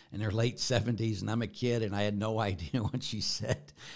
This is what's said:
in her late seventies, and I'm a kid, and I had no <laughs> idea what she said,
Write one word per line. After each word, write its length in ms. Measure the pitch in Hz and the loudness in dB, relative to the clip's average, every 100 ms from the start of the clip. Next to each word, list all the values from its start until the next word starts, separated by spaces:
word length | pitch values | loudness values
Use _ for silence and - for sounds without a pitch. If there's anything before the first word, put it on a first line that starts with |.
| - | -12
in 80 | 101 | -4
her 100 | 107 | -2
late 300 | 110 120 - | 2 2 0
seventies, 600 | - 120 117 107 113 101 | 2 2 4 2 2 0
and 80 | 104 | 0
I'm 140 | 113 | 0
a 60 | 107 | -2
kid, 340 | - 123 120 | 0 2 2
and 140 | 107 101 | 2 2
I 60 | |
had 140 | 104 104 | 2 2
no 220 | 107 110 | 0 0
<laughs> 120 | 104 | 0
idea 280 | 95 82 127 | -2 -2 -2
what 220 | - 127 | 0 -2
she 180 | - 110 | -4 -4
said, 520 | - - - - - - - | -2 -2 -2 -2 -4 -18 -16